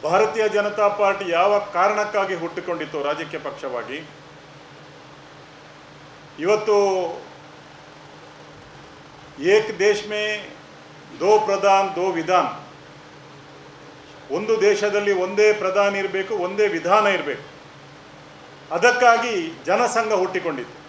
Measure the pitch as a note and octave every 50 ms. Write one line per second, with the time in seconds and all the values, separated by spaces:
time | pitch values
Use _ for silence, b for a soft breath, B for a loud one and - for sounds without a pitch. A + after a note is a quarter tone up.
0 | - D3+ F3 G3 G#3+ G#3+ G#3+ A3 G#3+ G#3+ - G#3 G3+ G#3 G#3 G#3+ G#3 G3+ G3+ G3+
1 | G3+ G3 G3 G3 G3 F3 E3 E3 F#3 G3+ G#3 G3+ G3+ - - F3 F#3 G#3 G#3 G#3
2 | G#3 G#3 - G#3 G3 F#3+ F#3+ E3+ E3 E3+ - F#3 E3 - F3 D#3+ D#3 D3+ - D3+
3 | C#3 C#3+ D3+ D3+ E3 D#3 D#3+ D#3 - D3 C3 - - C3+ B2 A#2+ A2 G#2+ C3+ D#3
4 | D#3+ - - - - - - - - - - - - - - - - - - -
5 | - - - - - - - - - - - - - - - - - - - -
6 | - - - - - - - - D3+ F#3 G#3+ G#3+ G#3 A3 G#3 G3+ G3+ G3 F#3+ F#3
7 | F3+ E3 E3+ - - - - - - - - - - - - - - - - -
8 | - - - - - - - - - - - - - - - - - - - -
9 | - - - - - - - - C#3 F3 G3+ G#3+ G#3+ A3 G#3+ E3+ F#3+ G#3 G#3 G#3
10 | G#3 G#3 G#3 G#3 G#3+ G#3+ G#3+ G#3 G3 - - - - - - - - - - -
11 | - - - - D#3 G3 G#3+ G#3 G#3+ G3 G3 F#3+ G3 G3+ G3 G3 G3 F#3+ E3+ E3+
12 | F3+ F#3+ F3 E3 D#3+ E3 F#3 F3+ - - - - - - - - - - - -
13 | - - - - - - - - - - - - - - - - - - - -
14 | - - - - - - C3 E3+ G#3 G#3+ A3+ G#3 F#3+ G#3 G3+ - G3+ G#3 G3 G#3
15 | G#3 G3+ G3 F#3 F#3 F#3 G3+ G3+ G#3+ G#3+ G#3 G#3 G3 F#3+ F#3+ G3+ G3+ G3+ G3 G3
16 | G3 F#3+ F3+ F#3+ F#3+ - A3+ G3+ F3 F3+ G3 G3+ G#3 G3+ G3+ E3 D#3 E3+ G3 G#3+
17 | G#3 G3+ G3 F3 D3+ C#3+ C3 - - - - - - - - - - - - -
18 | - - - - - - - - - - - - - - D3+ F3 A3+ B3 A#3+ A#3+
19 | B3+ A#3+ A#3 A#3 A#3+ B3 A3 F#3 E3 E3 E3 - - D#3+ F#3 A3 A#3+ A#3 - A3+
20 | A3+ G#3+ G#3+ F#3 F#3 F#3 - F#3 D#3+ E3+ D3 C3 A#2+ - - - -